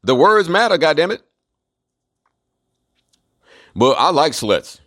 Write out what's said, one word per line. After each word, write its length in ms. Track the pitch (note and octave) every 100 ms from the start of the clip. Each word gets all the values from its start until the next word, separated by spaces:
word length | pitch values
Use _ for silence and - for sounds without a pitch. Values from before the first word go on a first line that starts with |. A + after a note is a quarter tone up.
The 120 | -
words 340 | B2+ F3 G#3+ F3
matter, 280 | F3+ A3+ F3+
goddammit. 420 | D#3 D3+ F3 A3 _ _ _ _ _ _ _ _ _ _ _ _ _ _ _ _ _ _ _ _ _ _ _ - _
But 180 | F2 B2 C3+
I 120 | C#3+
like 220 | E3 -
sluts. 480 | - A2 F#2 - -